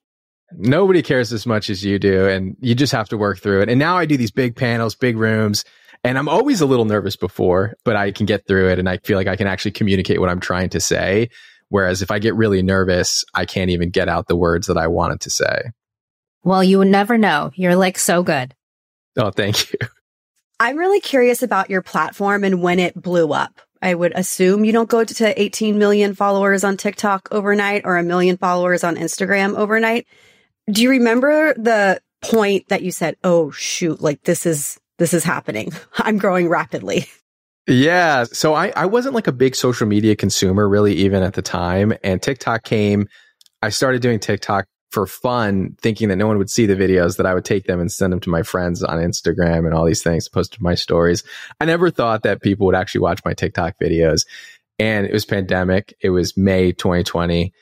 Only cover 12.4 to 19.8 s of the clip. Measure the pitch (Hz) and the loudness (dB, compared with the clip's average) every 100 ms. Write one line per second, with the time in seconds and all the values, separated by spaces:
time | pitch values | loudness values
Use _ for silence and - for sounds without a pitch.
12.4 | 110 95 92 95 92 90 - - - - | 2 2 2 2 2 0 0 -4 -4 -6
13.4 | 92 - 92 87 87 92 87 85 87 87 | -4 -2 0 0 0 0 0 -2 -2 0
14.4 | 87 85 85 85 82 87 - - - - | 2 0 0 -2 0 0 -2 -4 -6 -4
15.4 | - - - - _ _ _ _ _ _ | -2 -2 -6 -14 _ _ _ _ _ _
16.4 | 180 190 185 190 196 196 202 233 208 147 | 0 2 4 4 4 4 2 2 2 0
17.4 | 156 - 180 180 185 185 - 175 180 151 | -2 -2 0 2 2 0 0 0 0 -2
18.4 | 127 _ _ _ _ _ _ - 107 - | -4 _ _ _ _ _ _ -4 -2 0
19.4 | 101 107 - - | -2 -2 -4 -6